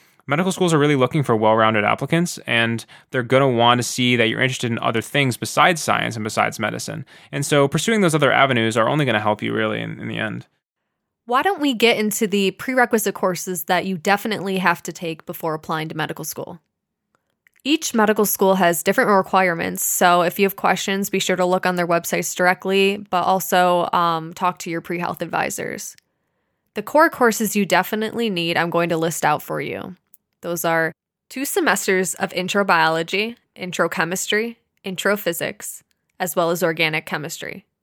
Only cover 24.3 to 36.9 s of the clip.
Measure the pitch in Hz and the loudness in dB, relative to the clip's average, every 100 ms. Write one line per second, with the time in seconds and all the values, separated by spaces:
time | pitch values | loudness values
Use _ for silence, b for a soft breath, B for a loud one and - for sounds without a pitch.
24.3 | 175 180 175 180 165 - 170 175 175 170 | -4 -4 -2 -8 -8 -6 -4 -4 -6 -4
25.3 | 170 - - - - - - _ _ _ | -2 -4 -4 -8 -10 -12 -18 _ _ _
26.3 | _ _ _ _ - 208 294 330 - 240 | _ _ _ _ -10 0 4 4 4 2
27.3 | 208 214 208 180 180 180 214 220 - 226 | 2 -2 0 2 2 2 -4 -4 -4 -2
28.3 | 175 170 170 170 170 170 165 165 156 151 | -2 -2 0 0 0 0 0 -2 0 0
29.3 | 151 - 156 143 95 - 180 _ _ _ | 0 -4 -8 -6 -8 -10 -16 _ _ _
30.3 | _ 175 170 170 165 160 - _ _ - | _ -8 -4 0 0 0 -6 _ _ -14
31.3 | 262 285 403 277 190 - 190 185 - 190 | -8 -4 0 2 0 0 0 0 -4 -4
32.3 | - 185 202 196 170 160 160 165 190 220 | -4 -2 0 2 4 4 0 -2 -2 -4
33.3 | 240 _ - 180 170 175 - 165 - - | -8 _ -12 -8 -2 -2 0 -4 -4 -2
34.3 | 214 233 233 _ _ 202 185 196 202 180 | -2 -2 -10 _ _ -12 -4 -2 0 -2
35.3 | 170 143 - - - _ _ _ - 180 | -4 -8 -8 -14 -16 _ _ _ -8 -4
36.3 | 190 165 170 170 160 160 | 0 0 2 0 0 0